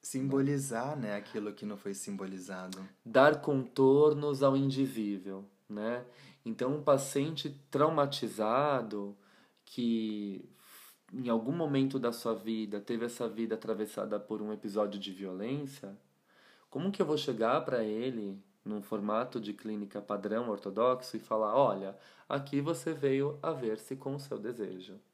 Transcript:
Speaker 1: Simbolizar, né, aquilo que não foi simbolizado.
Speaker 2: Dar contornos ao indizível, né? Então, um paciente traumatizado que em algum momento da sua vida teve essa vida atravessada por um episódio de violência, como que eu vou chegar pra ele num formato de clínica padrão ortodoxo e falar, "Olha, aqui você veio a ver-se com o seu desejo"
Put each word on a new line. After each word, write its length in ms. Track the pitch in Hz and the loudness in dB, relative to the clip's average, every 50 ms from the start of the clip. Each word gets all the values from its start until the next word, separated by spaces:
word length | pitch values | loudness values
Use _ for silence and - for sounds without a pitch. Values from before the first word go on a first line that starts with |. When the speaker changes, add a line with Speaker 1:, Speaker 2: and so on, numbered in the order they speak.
| _ | _
Speaker 1:
Simbolizar, 920 | - - 135 131 139 135 139 135 139 143 139 135 139 117 113 123 139 151 147 | -6 -6 -2 -2 2 2 4 4 4 2 0 -2 -2 -4 -4 -4 -4 -4 -4
né, 160 | 120 107 104 | -4 -4 -4
aquilo 360 | 101 104 - - 110 104 104 101 | -6 -6 -6 -8 -6 -6 -6 -8
que 120 | - - | -8 -8
não 100 | 104 104 | -8 -8
foi 180 | 98 - 101 98 | -8 -8 -8 -8
simbolizado. 840 | 98 - - 101 95 98 95 95 95 90 92 95 92 92 92 92 92 95 95 - _ _ | -8 -8 -8 -8 -8 -8 -8 -8 -10 -10 -10 -10 -10 -10 -10 -10 -12 -12 -16 -16 _ _
Speaker 2:
Dar 360 | 117 110 131 135 147 151 147 | 2 6 8 10 10 8 6
contornos 1000 | - - 147 135 131 123 - - 135 131 135 143 151 151 151 143 147 147 143 131 135 | 0 0 0 0 0 -2 2 6 8 8 10 10 8 8 6 4 0 -2 0 4 4
ao 140 | 139 135 | 6 6
indizível, 880 | 139 139 139 135 131 135 135 - 113 107 104 101 95 90 98 95 95 101 101 _ _ _ _ | 6 4 2 2 2 0 0 0 -2 -2 -2 -2 -4 -6 -8 -10 -10 -12 -16 _ _ _ _
né? 360 | 104 104 104 113 120 123 123 - - - - - - _ _ | -8 -6 -4 -4 -4 -4 -6 -12 -20 -20 -20 -20 -20 _ _
Então, 300 | 117 113 104 123 127 143 | -8 -4 -2 0 0 0
um 60 | 151 143 | 0 4
paciente 680 | - 143 135 139 - - 143 139 156 165 147 - - - - - _ | 4 4 4 4 0 0 0 0 0 -2 -4 -6 -8 -8 -10 -16 _
traumatizado 1500 | - 147 147 156 160 151 143 135 139 - - 113 98 101 107 107 113 131 143 147 143 135 123 110 104 104 101 101 101 _ _ _ _ - - _ _ _ _ | 2 4 4 6 6 4 2 2 2 -2 -4 -4 -2 0 2 2 4 4 4 4 2 2 0 -2 -6 -6 -6 -8 -10 _ _ _ _ -20 -20 _ _ _ _
que 800 | - - - 120 117 117 113 110 110 107 104 101 101 98 - - - - _ - - - - - - - _ _ _ - | -14 -6 -2 0 2 2 2 0 -2 -4 -4 -6 -6 -8 -8 -12 -16 -20 _ -20 -20 -20 -20 -20 -20 -20 _ _ _ -10
em 160 | 127 127 123 | -6 0 2
algum 240 | 117 113 110 127 139 | 2 2 2 0 0
momento 460 | 170 165 151 143 135 135 135 135 139 | 0 0 2 4 4 4 4 2 0
da 140 | 120 120 117 | 0 0 -2
sua 220 | - - 117 113 | 0 0 0 0
vida 460 | 101 98 110 113 110 110 101 104 104 | 0 0 -4 -2 -2 -2 -4 -4 -6
teve 240 | 101 - 120 113 113 | -4 -2 -2 -2 -2
essa 220 | 117 117 - 123 113 | -4 -4 -4 -4 -4
vida 260 | 101 107 113 110 110 | -2 -2 -2 -2 -2
atravessada 600 | 107 - 107 110 101 107 107 - - 101 104 104 104 | -4 -2 -4 -2 -2 -2 -4 -4 -6 -4 -2 -2 -4
por 220 | 104 - 110 107 107 | -4 -4 -6 -6 -4
um 100 | 107 107 | -6 -6
episódio 460 | 104 - 110 101 107 107 101 101 101 | -6 -6 -4 0 0 0 0 0 -6
de 140 | 98 104 95 | -8 -8 -10
violência, 840 | 90 98 95 92 92 101 117 135 147 147 135 139 - - 98 98 104 _ _ _ _ _ _ _ _ - - - _ _ _ | -8 -8 -8 -6 -6 -4 -4 -4 -4 -6 -8 -10 -12 -14 -14 -14 -16 _ _ _ _ _ _ _ _ -20 -20 -20 _ _ _
como 220 | - 135 151 190 196 | -8 -4 -2 -2 2
que 80 | - 190 | 2 2
eu 40 | |
vou 100 | 151 151 151 | 2 2 0
chegar 420 | 143 147 127 110 113 113 127 156 - | 0 -2 0 2 2 2 2 2 0
pra 180 | - - 123 113 | 0 0 0 0
ele 540 | 107 107 110 117 131 127 113 104 101 98 101 - _ _ _ _ | 0 -2 -2 -4 -4 -4 -4 -6 -6 -8 -10 -14 _ _ _ _
num 180 | 110 107 104 101 | -8 -8 -8 -6
formato 580 | - - 107 101 104 107 110 123 123 - 123 | -4 -4 -4 -2 0 0 0 0 -2 -4 -6
de 120 | 107 101 104 | -6 -6 -8
clínica 480 | 104 - 110 107 107 104 101 - 104 | -8 -8 -8 -6 -6 -8 -8 -8 -10
padrão 480 | 101 - 104 101 98 107 104 113 123 117 | -6 -4 -4 -4 -2 -2 -2 0 0 -2
ortodoxo 680 | 104 101 - 101 95 101 117 123 127 127 - - - | -4 -4 -4 -6 0 2 4 4 4 2 -2 -8 -10
e 40 | 110 | -10
falar, 340 | - - 113 110 107 104 107 | -6 -2 0 0 0 2 4
"Olha, 400 | 131 143 123 101 95 98 95 98 - - - - - - _ | 4 4 4 4 0 -4 -8 -10 -12 -18 -20 -20 -20 -8 _
aqui 320 | - 139 139 - - 139 | -4 -4 -4 -2 -2 0
você 320 | 143 151 170 165 - 165 160 | 0 0 -2 -2 -2 -6 -4
veio 460 | 147 139 139 135 135 139 143 147 143 - | 0 2 2 2 4 2 0 -2 -2 -4
a 100 | 160 160 | -4 -2
ver-se 440 | 135 120 113 107 107 - - 131 | -2 -2 -2 -2 -2 -4 -8 -10
com 180 | 131 - 139 139 | -8 -6 -6 -6
o 60 | 143 | -6
seu 180 | 139 - 117 110 | -6 -8 -8 -6
desejo" 640 | 101 110 123 117 107 92 92 92 92 98 95 107 _ _ | -6 -6 -6 -4 -6 -6 -6 -10 -14 -16 -18 -20 _ _